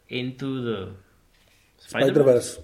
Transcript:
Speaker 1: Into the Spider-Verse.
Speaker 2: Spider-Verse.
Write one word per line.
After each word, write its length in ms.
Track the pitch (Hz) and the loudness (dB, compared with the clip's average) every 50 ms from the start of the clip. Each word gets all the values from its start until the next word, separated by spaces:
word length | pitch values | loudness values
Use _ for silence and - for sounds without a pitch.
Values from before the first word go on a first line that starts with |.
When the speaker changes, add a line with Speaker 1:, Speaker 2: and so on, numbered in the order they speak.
| _ - | _ -10
Speaker 1:
Into 380 | 117 127 123 131 127 127 139 | -8 -8 -8 -8 -8 -8 -8
the 460 | 135 131 131 120 117 110 98 92 82 95 92 _ _ _ _ _ _ _ _ _ _ _ _ _ _ _ _ - - | -6 -6 -6 -4 -4 -4 -6 -8 -12 -14 -20 _ _ _ _ _ _ _ _ _ _ _ _ _ _ _ _ -20 -8
Spider-Verse. 240 | - 113 135 135 | -2 0 0 2
Speaker 2:
Spider-Verse. 480 | 135 147 139 131 123 120 - - - - | 4 4 6 6 6 4 2 -2 -12 -14